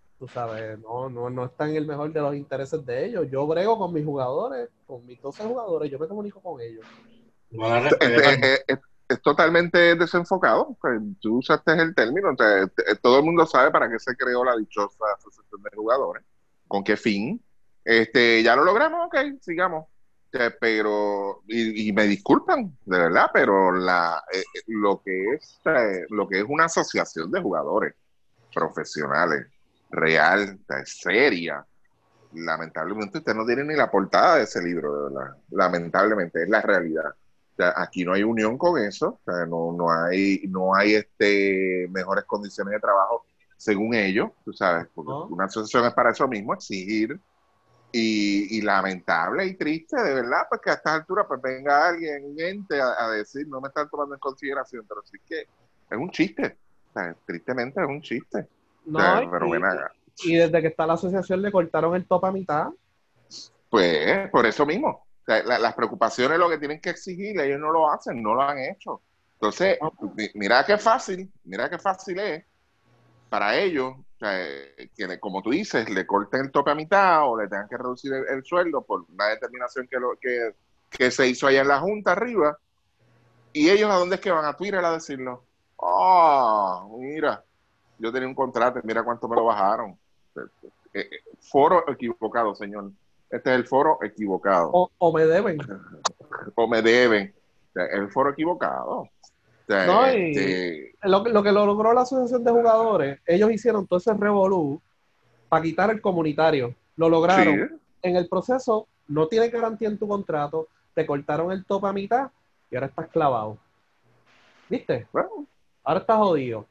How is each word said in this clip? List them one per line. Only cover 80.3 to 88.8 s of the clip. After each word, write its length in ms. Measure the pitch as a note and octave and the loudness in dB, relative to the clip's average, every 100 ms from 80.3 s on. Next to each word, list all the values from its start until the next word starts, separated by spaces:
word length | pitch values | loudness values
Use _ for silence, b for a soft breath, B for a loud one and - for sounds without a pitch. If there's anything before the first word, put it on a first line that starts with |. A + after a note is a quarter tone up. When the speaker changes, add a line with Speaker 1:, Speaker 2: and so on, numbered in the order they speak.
| B2 A2+ - _ _ _ | -4 -4 -8 _ _ _
Speaker 3:
que 220 | - B2+ | 0 2
se 160 | - B2+ | 4 2
hizo 200 | B2 C#3 | 2 4
allá 140 | C3+ | 4
en 60 | C#3 | 4
la 120 | C#3 | 2
Junta 340 | F3+ G#3+ G3 | 0 -2 0
arriba, 440 | F#3 B3 G#3+ D3+ D3 _ _ _ _ _ _ _ _ _ | 0 0 0 0 -2 _ _ _ _ _ _ _ _ _
y 160 | D3+ D#3 | 2 6
ellos 220 | G3+ G#3+ | 6 4
¿a 60 | F#3 | 2
dónde 200 | F3+ F#3+ | 2 -2
es 60 | |
que 100 | G3+ | 0
van? 140 | D#3+ D3+ | 0 0
A 100 | C#3 | -4
Twitter 300 | G3 G3 E3+ | -4 -2 -2
a 80 | |
decirlo. 500 | D#3+ D#3+ C3+ B2+ B2 _ _ _ - | -2 -6 -10 -10 -12 _ _ _ -6
"Ah, 1080 | F3 F#3 F#3 F3+ D#3+ C#3 A#2 G#2+ F#2+ F#2 G2 A#2 | 0 4 6 8 8 6 4 2 0 -4 -10 -14
mira, 460 | C3 D#3 D3 G#2 _ _ _ _ _ - | -10 -4 -2 -2 _ _ _ _ _ -10
yo 160 | A2+ | -6
tenía 160 | B2+ C3 | -4 -4
un 60 | C3 | -4
contrato, 440 | C3 A#2 B2 B2 | -4 0 0 0